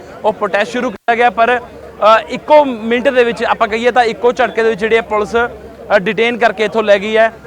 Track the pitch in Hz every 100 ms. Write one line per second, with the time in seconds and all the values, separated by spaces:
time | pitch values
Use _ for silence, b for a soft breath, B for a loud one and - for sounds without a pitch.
0 | B B 214 - 208 196 214 247 247 190
1 | - 233 240 233 233 247 - - - -
2 | 208 220 - 247 - 302 277 226 226 240
3 | 269 254 240 214 220 202 226 226 240 247
4 | 226 226 240 254 233 226 226 202 220 226
5 | 226 214 - 233 233 - - - - 202
6 | 190 190 233 233 220 220 214 220 208 202
7 | 214 220 220 220